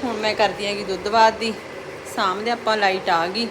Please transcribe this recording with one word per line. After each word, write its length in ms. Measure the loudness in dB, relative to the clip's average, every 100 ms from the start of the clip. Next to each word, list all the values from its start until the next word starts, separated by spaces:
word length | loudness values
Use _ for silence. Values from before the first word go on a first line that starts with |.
ਹੁਣ 120 | -4 -2
ਮੈਂ 180 | -2
ਕਰਦੀ 320 | 2 2 2 -4
ਹੈਗੀ 180 | -4
ਦੁੱਧ 240 | -4 -4 0
ਬਾਅਦ 300 | 6 6 4
ਦੀ, 160 | -4 -6 -10 -14 -12 -14 -10 -2
ਸਾਂਭਦੇ 340 | 0 0 -2
ਆਪਾਂ। 260 | -2 0 2
ਲਾਈਟ 320 | 2 0 2
ਆ 180 | 2 2
ਗਈ 220 | -2 -4